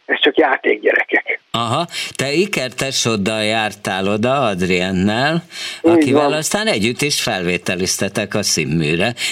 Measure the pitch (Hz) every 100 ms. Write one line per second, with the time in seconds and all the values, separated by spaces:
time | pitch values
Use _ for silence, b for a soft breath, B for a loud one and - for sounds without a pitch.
0 | - 143 147 139 151 131 - - - -
1 | - - - - _ 113 113 131 170 B
2 | B - 135 151 202 170 127 - 135 127
3 | 123 110 98 110 107 110 107 101 - 95
4 | 95 107 120 139 120 92 90 90 92 92
5 | 98 110 143 165 - B B B 165 170
6 | 143 139 147 151 160 208 220 135 107 123
7 | 147 - - 101 87 90 - 90 92 -
8 | 98 104 101 107 98 - 71 82 76 82
9 | 107 120 B